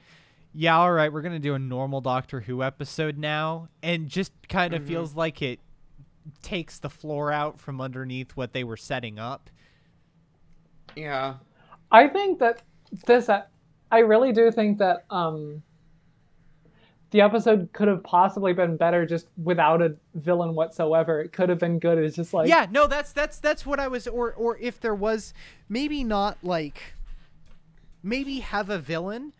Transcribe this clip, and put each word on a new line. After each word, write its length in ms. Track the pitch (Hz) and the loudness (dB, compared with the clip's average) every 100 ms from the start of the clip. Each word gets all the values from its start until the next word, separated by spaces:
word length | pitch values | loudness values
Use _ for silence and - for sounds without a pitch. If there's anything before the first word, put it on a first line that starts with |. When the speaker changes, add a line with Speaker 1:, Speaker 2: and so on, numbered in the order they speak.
| _ - _ _ _ | _ -20 _ _ _
Speaker 1:
"Yeah, 240 | 151 165 165 | 0 4 6
all 140 | 180 | 6
right, 200 | 165 151 | 4 2
we're 120 | 151 | 0
gonna 160 | 165 165 | -6 -4
do 160 | 143 135 | -4 -4
a 40 | |
normal 420 | 131 127 135 135 | -4 -4 -4 -4
Doctor 400 | 127 127 - 131 | -2 -2 -4 -10
Who 200 | 104 127 | -8 -4
episode 560 | 131 - 139 - 156 147 | -4 -6 -10 -4 -4 -4
now," 520 | 151 151 156 165 165 _ | -4 -4 -4 -6 -12 _
and 260 | 165 170 151 | -4 -4 -4
just 220 | 185 196 _ - | -4 -6 _ -6
kind 280 | 185 175 165 | 0 0 -2
of 80 | |
Speaker 2:
Mm-hmm. 60 | 143 | -4
Speaker 1:
feels 260 | 165 160 151 | -6 -6 -2
like 260 | 165 - | -4 -2
it 180 | 139 120 _ - - - - _ 156 - | -6 -6 _ -20 -20 -20 -20 _ -20 -20
takes 340 | - 190 156 - | -10 -8 -8 -12
the 120 | 139 | -14
floor 400 | - 151 147 147 | -12 -8 -6 -2
out 280 | 147 151 - | -2 -4 -8
from 220 | - 131 | -12 -10
underneath 520 | 131 127 127 127 127 - | -8 -8 -10 -10 -10 -8
what 160 | 123 | -6
they 100 | 131 | -6
were 140 | 120 110 | -8 -10
setting 400 | - 131 117 107 | -8 -6 -6 -10
up. 320 | 117 139 - _ _ _ _ _ _ _ _ _ _ - _ - - 151 | -10 -10 -16 _ _ _ _ _ _ _ _ _ _ -20 _ -20 -20 -14
Speaker 2:
Yeah. 400 | 151 135 135 127 _ _ _ - - | -8 -6 -6 -8 _ _ _ -18 8
Speaker 3:
I 160 | 220 277 | 8 8
think 320 | 392 403 339 | 2 -2 0
that 240 | 233 233 _ _ - 196 - | 0 0 _ _ -20 -10 2
this, 240 | 240 226 | 4 4
uh, 140 | 202 - _ _ _ - | -2 -2 _ _ _ 2
I 80 | 202 | 4
really 320 | 226 220 262 | 6 6 4
do 180 | 226 233 | 4 4
think 280 | 226 208 208 | 4 0 2
that, 260 | 185 175 - | 2 0 -4
um, 500 | 185 165 156 151 151 - _ _ _ _ _ _ _ _ _ _ _ _ _ - | -4 -4 -6 -10 -14 -18 _ _ _ _ _ _ _ _ _ _ _ _ _ 0
the 100 | 208 | 6
episode 480 | 208 226 226 214 170 | 6 6 4 4 2
could 160 | - 208 | 0 0
have 160 | 185 | 0
possibly 480 | - 180 190 202 190 | 2 4 4 2 0
been 240 | 180 170 160 | 2 0 2
better 280 | 170 175 160 | 2 2 0
just 220 | 165 - - | -2 -6 -8
without 400 | 165 175 151 170 | -2 2 4 4
a 140 | 165 151 _ 170 | 2 -2 _ -8
villain 400 | 151 175 170 160 | -2 0 0 -2
whatsoever. 680 | 160 - 156 165 165 156 | -4 -2 2 2 2 -2
It 100 | 160 | -4
could 160 | - 180 | -2 0
have 100 | 175 | 2
been 180 | 175 170 | 0 0
good. 180 | 170 165 | 2 2
It's 160 | 156 170 | 0 -4
just 180 | 170 | -4
like 160 | 170 240 | 0 4
Speaker 1:
Yeah, 160 | 330 190 | 4 4
no, 160 | 254 294 | 2 2
that's, 260 | 285 285 | 0 -4
that's, 240 | 285 302 - | -6 -6 -2
that's 240 | 294 302 269 | -2 -2 -4
what 140 | 285 | -4
I 80 | 269 | -4
was, 200 | 247 240 | -6 -8
or, 260 | 233 233 | -6 -6
or 240 | - 233 220 | -2 -4 -4
if 220 | 240 - | -8 -6
there 160 | 226 202 | -6 -2
was, 380 | 214 226 - - - - - | -2 -2 -6 -18 -20 -20 -8
maybe 340 | 226 294 294 | -6 -4 -4
not, 340 | 233 202 208 202 | -2 -2 -2 -4
like, 520 | 180 170 147 - - - - - - - - - _ - - - | -4 -4 -4 -12 -16 -14 -14 -14 -18 -20 -20 -20 _ -20 -20 -14
maybe 360 | 185 262 277 269 | -6 -4 -4 -6
have 300 | - 208 202 | -4 -4 -4
a 80 | 196 | -6
villain, 540 | 143 165 185 226 294 | -4 -6 -6 -8 -12